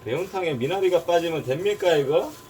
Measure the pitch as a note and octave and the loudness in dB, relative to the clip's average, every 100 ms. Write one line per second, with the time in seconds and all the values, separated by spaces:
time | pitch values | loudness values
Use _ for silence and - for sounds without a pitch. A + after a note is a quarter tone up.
0 | G2+ C#3 F#3+ G3+ E3+ C3+ C3 F#3+ F#3 F3 | -4 -4 -4 -4 -4 -2 -2 0 2 2
1 | E3+ E3+ E3+ D#3+ A#2+ C#3 G3 G3+ F3+ D#3 | 2 0 2 -4 -4 -2 -2 0 2 2
2 | C3+ D#3+ D4+ - | 4 2 0 -10